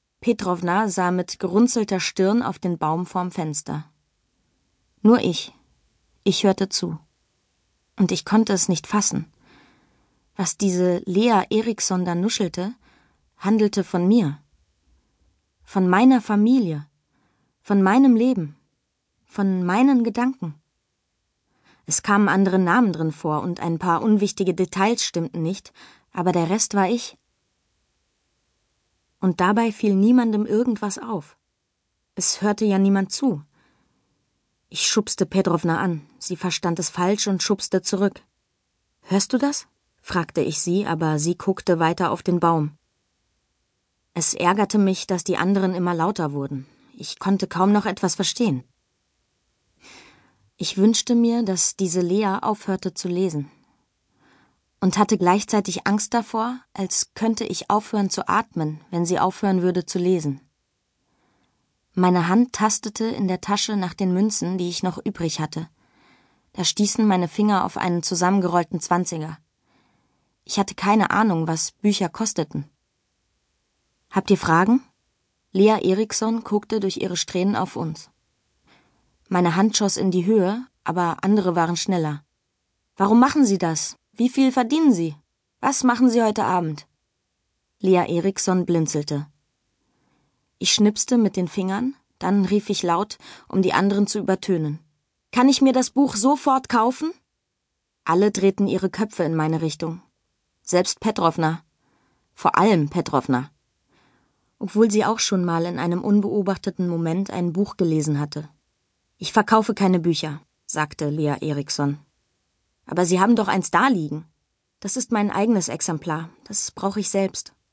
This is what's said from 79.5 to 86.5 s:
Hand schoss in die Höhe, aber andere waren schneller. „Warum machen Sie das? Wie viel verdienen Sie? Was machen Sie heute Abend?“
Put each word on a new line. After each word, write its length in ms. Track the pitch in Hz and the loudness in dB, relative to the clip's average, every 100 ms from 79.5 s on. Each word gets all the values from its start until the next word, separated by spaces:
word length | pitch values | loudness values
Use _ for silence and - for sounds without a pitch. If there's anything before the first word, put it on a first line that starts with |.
| 165 | 2
Hand 220 | 214 208 | 2 2
schoss 180 | 202 - | 0 0
in 160 | 190 | 0
die 140 | 180 175 | 0 2
Höhe, 400 | 220 185 226 254 _ | 2 2 -2 -10 _
aber 340 | - 170 175 - | -6 -2 -2 -2
andere 340 | 190 208 185 170 | 2 2 2 0
waren 220 | 165 170 | 0 0
schneller. 480 | - 180 156 147 _ _ _ _ _ _ _ - | 0 0 0 -4 _ _ _ _ _ _ _ -2
„Warum 220 | 202 226 | 4 6
machen 260 | 269 302 240 | 4 4 2
Sie 120 | 190 | 2
das? 380 | 170 160 - - _ | 0 -2 -6 -10 _
Wie 180 | - 247 | -2 -2
viel 220 | 269 262 | 2 2
verdienen 420 | 254 233 311 311 | 2 0 2 4
Sie? 220 | 180 165 147 _ _ _ - | 4 0 -6 _ _ _ -6
Was 240 | 254 277 | -2 0
machen 260 | 254 233 254 | 0 4 4
Sie 120 | 233 | 4
heute 220 | 226 214 | 2 2
Abend?“ 440 | 117 | 0